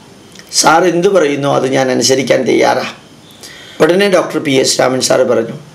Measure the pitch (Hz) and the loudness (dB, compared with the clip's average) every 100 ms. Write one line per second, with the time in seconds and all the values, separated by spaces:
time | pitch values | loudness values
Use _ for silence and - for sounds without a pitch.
0 | - - - - - - - 160 180 170 | -20 -20 -20 -20 -10 -2 2 2 2 2
1 | 185 190 147 143 143 135 131 135 131 127 | 2 2 0 0 -2 -2 0 -2 0 0
2 | 127 135 120 131 123 127 123 120 - - | 0 0 0 0 0 0 2 0 -4 -12
3 | - - - - - - - - 156 175 | -20 -20 -20 -20 -20 -20 -16 -2 0 2
4 | 202 180 143 156 143 131 131 - 131 127 | 2 2 0 -4 -2 0 0 0 0 0
5 | 123 131 120 113 110 - - | 0 0 0 0 -4 -8 -18